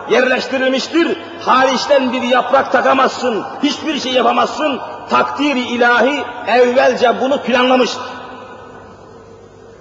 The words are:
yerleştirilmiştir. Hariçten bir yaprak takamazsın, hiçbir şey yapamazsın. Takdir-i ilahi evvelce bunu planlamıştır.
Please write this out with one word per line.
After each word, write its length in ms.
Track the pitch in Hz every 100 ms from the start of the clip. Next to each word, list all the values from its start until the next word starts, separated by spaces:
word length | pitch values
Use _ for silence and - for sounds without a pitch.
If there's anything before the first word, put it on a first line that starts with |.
| -
yerleştirilmiştir. 1080 | 226 254 247 - 262 262 262 - 320 311 196 - -
Hariçten 720 | - 247 262 247 - 277 254
bir 80 | 247
yaprak 500 | 240 247 - 269 -
takamazsın, 720 | 247 247 269 262 - 240 208 - -
hiçbir 360 | 285 - 302 277
şey 140 | 247
yapamazsın. 680 | 254 214 240 226 - 302 247 - - -
Takdir-i 500 | - - - 285 254
ilahi 640 | 233 233 240 240 247 285 247 - -
evvelce 760 | 240 247 247 269 233 247 202
bunu 200 | 262 269
planlamıştır. 800 | 226 247 254 254 247 - - - - - - - - - - - - - - - - - - -